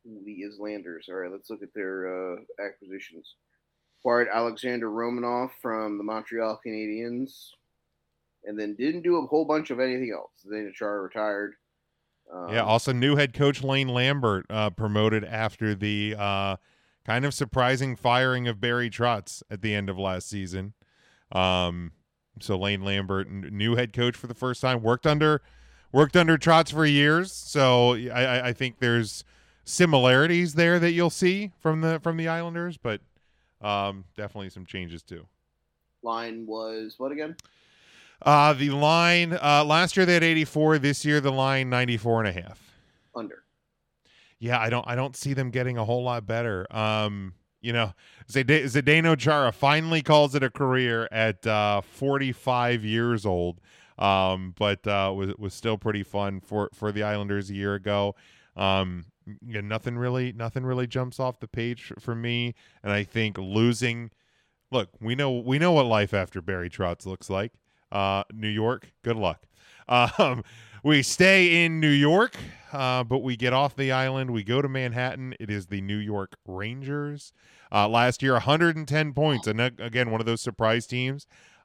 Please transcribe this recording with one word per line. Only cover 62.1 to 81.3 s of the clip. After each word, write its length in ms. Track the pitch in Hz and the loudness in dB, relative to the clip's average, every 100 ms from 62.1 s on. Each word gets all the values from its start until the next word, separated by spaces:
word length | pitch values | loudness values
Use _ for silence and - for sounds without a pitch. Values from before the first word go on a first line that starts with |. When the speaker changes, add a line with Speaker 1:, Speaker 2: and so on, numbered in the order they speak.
| 117 | -6
Speaker 2:
me. 400 | 117 120 120 - _ _ | -4 -2 -4 -8 _ _
And 80 | 101 | -2
I 120 | 101 | -2
think 340 | 101 113 110 95 | -2 -2 -2 -2
losing, 720 | 95 104 117 113 123 117 117 _ _ _ _ _ _ | -2 2 2 2 -2 -4 -12 _ _ _ _ _ _
look, 180 | 127 95 _ | -2 -2 _
we 140 | 110 127 | -6 -2
know, 160 | 143 | 0
we 280 | 123 120 139 | -2 0 2
know 120 | 175 | 4
what 160 | 160 123 | 4 4
life 260 | 110 101 | 2 2
after 280 | 101 92 92 | 0 -4 -6
Barry 280 | 82 92 87 | -6 -6 -6
Trotz 360 | - 90 87 95 | -4 -4 -2 -8
looks 240 | 95 - | -12 -6
like. 240 | 95 113 _ _ _ _ | -4 -4 _ _ _ _
Uh, 320 | 101 98 98 - | -2 0 0 -4
New 180 | 110 107 | -6 -4
York, 440 | 107 110 127 - _ | 0 0 -2 -10 _
good 160 | 117 113 | -4 -2
luck. 300 | 95 - _ | -2 -4 _
<laughs> 40 | _ _ - - | _ _ -20 0
Um, 540 | 123 120 - 160 120 - - - - | 2 4 4 2 2 -8 -18 -20 -4
we 180 | 143 147 | 4 4
stay 640 | 131 - 185 190 180 170 | 2 4 6 8 6 4
in 160 | 170 160 | 2 2
New 80 | 156 | 4
York, 480 | 143 147 180 247 - - - - | 6 6 6 2 -2 -18 -18 -12
uh, 320 | 143 127 127 117 | -4 0 0 0
but 140 | 127 | -2
we 180 | 127 117 | -2 -2
get 160 | 123 | 2
off 240 | 131 139 - | 2 0 0
the 160 | 135 | -2
island. 380 | 131 131 135 131 | 0 0 -2 -2
We 120 | 117 | -4
go 180 | 101 127 | 0 0
to 60 | 139 | 0
Manhattan. 640 | 135 127 117 127 131 127 - | -2 -4 -4 -4 -6 -12 -10
It 100 | 107 | -6
is 180 | 104 87 | -6 -4
the 120 | 98 | -8
New 160 | 95 104 | -4 -6
York 400 | 104 101 95 - - | -4 -6 -6 -14 -12
Rangers. 840 | 92 104 127 135 147 147 147 - _ _ _ _ | -8 -8 -10 -8 -8 -8 -12 -18 _ _ _ _
Uh, 160 | 104 104 | 2 4
last 340 | 117 123 - | 4 2 2
year, 140 | 135 123 | 2 2
a 60 | |
hundred 340 | 135 156 170 160 | 4 2 0 -6
and 100 | 143 | -4
ten 280 | 151 156 | -2 -2
points. 340 | 135 156 131 107 | 0 0 0 -2
And 140 | 107 | -2
ag-, 180 | 123 117 | -2 -4
again, 320 | 117 120 120 | -6 -2 0
one 80 | 110 | 0
of 60 | 113 | -2
those 160 | 117 | -2
surprise 440 | 123 104 110 117 - | -4 -2 0 0 -2
teams. 400 | 123 127 139 - | -4 -4 -6 -14